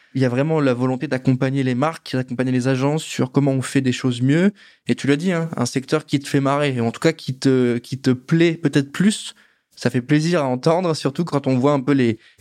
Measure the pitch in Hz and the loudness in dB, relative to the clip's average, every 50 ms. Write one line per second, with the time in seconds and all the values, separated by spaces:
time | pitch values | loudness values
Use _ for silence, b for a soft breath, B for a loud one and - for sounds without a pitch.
0 | b b b 135 131 127 120 127 139 160 160 156 147 135 123 120 127 131 131 127 | b b b 0 0 0 2 0 0 0 0 2 2 2 0 0 0 -2 -2 -2
1 | 151 147 135 127 127 135 131 127 135 131 135 139 135 127 127 120 139 156 165 - | -4 -4 -4 -2 0 0 0 2 0 -2 -2 0 -2 0 0 0 -2 -2 -4 -6
2 | - - - 131 127 127 123 120 131 131 127 127 120 131 135 127 131 143 147 160 | -10 -6 -6 -6 -4 -4 -4 -4 -2 0 0 0 0 0 0 0 0 0 -2 -2
3 | 151 - - - 131 127 - 139 139 143 135 135 127 - - 139 135 127 120 - | -4 -6 -4 -4 -4 0 2 2 2 2 2 0 -2 -2 -2 0 0 0 -2 -2
4 | - 131 120 120 123 131 139 160 180 202 202 b b b b b b b 120 - | -2 -2 -2 0 0 2 2 4 2 2 0 b b b b b b b -4 -2
5 | - 131 143 147 170 196 180 165 165 165 165 - - 131 - 139 127 - - 156 | 0 0 0 2 0 0 -2 -2 -2 -4 -4 -4 -4 -2 -2 -4 -4 -2 -2 -2
6 | 151 - - 139 139 - - 143 135 135 139 143 147 143 131 123 117 117 110 - | -2 -2 -4 -4 -2 0 0 0 2 2 0 0 0 0 0 0 -2 -2 -2 0
7 | - 165 160 - - - 131 131 - 135 131 127 127 120 120 120 123 - - 127 | 0 0 0 -2 -4 -10 -6 -2 2 2 4 4 4 2 0 -2 -4 -8 -8 -2
8 | - 135 127 127 - - 165 165 165 175 165 160 - 151 139 151 139 139 - - | 0 0 0 0 0 0 2 4 4 4 2 0 -2 0 0 0 0 -2 -2 0
9 | 180 208 214 - - - - b b b b b b b b - - 123 - 127 | 0 0 0 -2 -6 -14 -16 b b b b b b b b -6 -4 -2 -2 -2
10 | 120 127 147 151 156 165 175 170 143 131 127 127 123 156 160 170 185 175 156 - | 0 2 2 2 2 2 0 0 0 0 -2 0 0 2 2 2 2 0 -2 -2
11 | - 185 - - 175 160 - 143 139 135 131 127 123 143 147 143 123 135 143 139 | -2 -4 -2 -4 -4 -2 -2 -2 0 0 0 2 2 2 2 2 2 2 2 2
12 | 127 117 110 - b b b b | 4 2 0 -2 b b b b